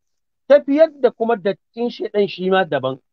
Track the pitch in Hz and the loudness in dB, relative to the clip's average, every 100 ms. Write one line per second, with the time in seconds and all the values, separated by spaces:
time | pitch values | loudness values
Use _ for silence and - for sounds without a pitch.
0 | _ _ _ _ - 285 - 285 320 285 | _ _ _ _ 2 2 2 2 2 2
1 | 247 - 226 226 196 185 _ 226 240 - | -2 -2 -4 -2 -2 -6 _ -8 -8 -6
2 | - 208 202 - 185 190 175 143 131 131 | -6 -2 -2 -2 0 0 0 -2 -4 -8
3 | _ | _